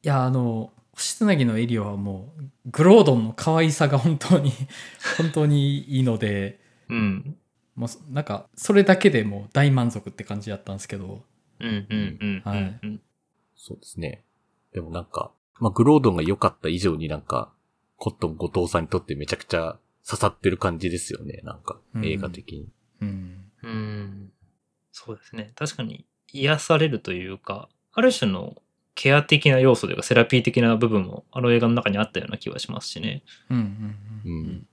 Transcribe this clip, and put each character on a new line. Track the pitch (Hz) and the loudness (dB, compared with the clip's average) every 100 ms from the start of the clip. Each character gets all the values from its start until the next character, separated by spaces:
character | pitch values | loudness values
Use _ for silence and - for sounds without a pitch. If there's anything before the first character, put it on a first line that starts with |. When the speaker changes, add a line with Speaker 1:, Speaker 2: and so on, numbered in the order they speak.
Speaker 1:
い | 156 | 0
や、 | 143 | 0
あ | 127 | 2
の、 | 131 120 113 110 _ _ | 2 0 -2 -6 _ _
星 | - - | -10 -8
つ | - | 0
な | 214 175 | 2 4
ぎ | |
の | 123 110 | 4 2
エ | 120 | 0
リ | 113 | 0
オ | 104 | -2
は | 101 | -6
も | 101 95 110 156 | -6 -8 -12 -16
う、 | 135 _ 127 | -16 _ -12
グ | - | 4
ロ | 170 220 | 8 10
ー | |
ド | 151 | 10
ン | 123 | 4
の | 110 | 2
可 | 117 - 160 | -2 0 2
愛 | 160 | 2
さ | 147 147 | 2 2
が | 139 | 4
本 | 123 156 | 2 0
当 | - 175 | 2 2
に、 | 143 113 135 - | 2 -2 -8 -12
<laughs> | - - - - | -18 -8 -6 -2
本 | 165 | 0
当 | 151 151 | 2 2
に | 147 139 143 - | 4 2 -2 -2
い | 135 | 0
い | |
の | 127 110 | 2 2
で、 | 107 101 98 - _ _ _ | 0 -2 -4 -8 _ _ _
Speaker 2:
う | |
ん。 | 117 107 95 135 151 _ _ _ | -2 0 -2 -8 -14 _ _ _
Speaker 1:
も | - 120 | -10 -8
う | |
そ-、 | - 151 | -10 -8
な | 135 | -6
ん | |
か、 | 151 104 - | -4 -8 -10
そ | - - | -14 4
れ | 202 | 6
だ | 196 185 | 8 6
け | 202 | 6
で | 135 | 4
も | 104 101 104 | -2 -6 -4
う | |
大 | 139 143 | 2 4
満 | 131 120 | 4 2
足 | 113 104 | -4 -12
っ | |
て | - | -16
感 | - 104 | -10 -10
じ | 104 | -8
や | 98 | -10
っ | |
た | - | -10
ん | 98 | -12
で | |
す | - | -10
け | 101 | -12
ど。 | 95 101 - _ _ _ | -12 -16 -18 _ _ _
Speaker 2:
う | |
ん | 117 | -6
う | |
ん | 104 101 | -6 -4
う | |
ん | 107 101 76 | -4 -4 -6
う | 104 | -6
ん | |
う | 98 | -6
ん。 | |
Speaker 1:
は | 104 101 | -4 -2
い。 | 95 113 107 107 _ _ _ _ _ _ | -4 -6 -10 -10 _ _ _ _ _ _
Speaker 3:
そ | - | -18
う | - | -18
で | - | -16
す | - | -10
ね。 | 80 - _ _ _ _ _ | -10 -10 _ _ _ _ _
で | - | -12
も | 80 | -8
な | 85 | -10
ん | |
か、 | - - - _ _ _ | -8 -8 -8 _ _ _
ま | 117 | -2
あ、 | |
グ | 98 | 2
ロ | 117 151 | 4 6
ー | |
ド | 120 | 4
ン | 87 | 2
が | |
良 | 80 98 | -2 0
か | 98 | -2
っ | - | -2
た | 78 | -6
以 | 87 | 0
上 | 95 78 | 0 -2
に | 80 | -4
な | 73 | -8
ん | |
か、 | - 62 55 _ _ _ _ _ | -6 -6 -6 _ _ _ _ _
コ | - | -8
ッ | - | -4
ト | 85 | -6
ン | 78 | -4
後 | 85 | -4
藤 | - 87 | -2 0
さ | 87 | -2
ん | |
に | 80 | -2
と | 92 | -4
っ | |
て | - | -4
め | 71 73 | -10 -6
ち | |
ゃ | - | -8
く | |
ち | - | -4
ゃ | 85 82 - _ _ | -4 -4 -8 _ _
刺 | - 120 | -10 -2
さ | - | -2
っ | - | 0
て | 98 | -2
る | 92 | 0
感 | 95 85 | -4 -2
じ | 90 | -4
で | 90 | -6
す | - | -8
よ | - | -12
ね、 | 73 - | -12 -14
な | - | -14
ん | - | -14
か、 | - - _ | -14 -14 _
Speaker 1:
う | 113 | -6
ん。 | |
Speaker 3:
映 | 107 78 | -4 -4
画 | 95 | -6
的 | 87 - | -10 -16
に。 | 73 80 _ _ _ | -16 -16 _ _ _
Speaker 1:
う | |
ん。 | 104 98 90 92 98 _ | -8 -8 -12 -16 -20 _
Speaker 2:
う | 117 | -10
ん。 | 110 107 104 101 98 98 _ _ _ _ _ _ | -8 -8 -8 -12 -14 -20 _ _ _ _ _ _
そ | - - | -20 -16
う | 107 | -16
で | |
す | _ 113 | _ -16
ね。 | 107 | -16
確 | - 151 - | -8 -8 -6
か | |
に | 117 - - _ _ | -10 -10 -20 _ _
癒 | 139 139 151 | -4 0 0
さ | - 160 | 2 2
れ | 156 | 2
る | 123 | -2
と | - | -6
い | 90 92 | -8 -8
う | 95 | -12
か、 | - 101 - _ _ | -10 -12 -12 _ _
あ | - | 2
る | 247 | 4
種 | 254 - | 4 0
の | 92 - - _ _ _ | -2 -6 -14 _ _ _
ケ | - 135 | -2 4
ア | 143 | 4
的 | 147 151 151 | 4 4 4
な | 131 | 6
要 | 131 | 6
素 | 117 - | 4 0
と | |
い | |
う | - | -6
か、 | |
セ | - | 2
ラ | 117 113 | 4 6
ピ | 127 | 4
ー | |
的 | 113 123 | 2 2
な | 117 113 | 2 4
部 | 117 | 2
分 | 107 | 2
も | 92 - - | -2 -8 -10
あ | - | -2
の | 123 | 2
映 | 120 | 4
画 | 117 | 4
の | |
中 | 117 113 | 2 0
に | 101 | 0
あ | |
っ | 107 | -2
た | 90 | -4
よ | - | -8
う | |
な | - | -10
気 | - | -10
は | - | -10
し | - | -10
ま | - | -10
す | - | -10
し | - | -8
ね。 | - 139 _ - _ | -8 -8 _ -20 _
Speaker 1:
う | |
ん | 127 | -2
う | |
ん | 107 104 107 104 101 107 101 | -2 -6 -10 -10 -14 -12 -8
う | |
ん | |
う | 82 | -6
ん。 | 80 | -6
Speaker 3:
う | |
ん。 | - - | -8 -14